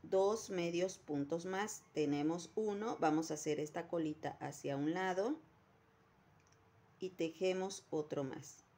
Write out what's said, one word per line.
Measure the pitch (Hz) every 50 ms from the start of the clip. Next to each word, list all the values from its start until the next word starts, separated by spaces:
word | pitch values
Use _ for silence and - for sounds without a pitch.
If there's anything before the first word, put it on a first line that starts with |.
| -
dos | 165 190 190 196 196 220 226 - -
medios | 196 180 170 170 170 170 180 190 -
puntos | - - - 147 143 143 143 165 170 170
más. | 185 185 190 208 208 - - - - -
Tenemos | 156 151 143 143 143 147 156 165 175 175 - -
uno, | 214 220 208 202 202 214 226 - -
vamos | 175 156 151 156 160 160
a | 156
hacer | 151 - 156 151 147
esta | 151 151 - 170 170
colita | 170 - 170 160 156 151 151 - 147 - -
hacia | - 139 139 - - 143 139
un | 139 143 156 165
lado | 185 190 190 180 185 202 240 311 302 - - - - - _ - - _ _ _ _ _ _ _ _ _ - - - _ - - _ - - _ - - _ - _
y | 185 185
tejemos | 180 - 165 160 160 - 185 185 185 185 185 196 196 - - _
otro | - 156 151 151 - 147 139
más. | 131 - - 135 - - - _ _ _